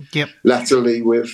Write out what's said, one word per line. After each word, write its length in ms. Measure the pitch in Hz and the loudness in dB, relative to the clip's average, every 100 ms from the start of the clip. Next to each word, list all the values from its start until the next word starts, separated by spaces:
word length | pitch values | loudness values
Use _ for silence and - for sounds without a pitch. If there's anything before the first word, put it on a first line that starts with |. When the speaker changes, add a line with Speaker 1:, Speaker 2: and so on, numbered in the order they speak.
| 143 | -8
Speaker 1:
Yep. 180 | 151 143 - | -6 -6 -2
Speaker 2:
latterly 600 | 117 123 123 135 120 117 | 0 0 2 2 2 0
with, 280 | 117 117 117 | 0 0 -2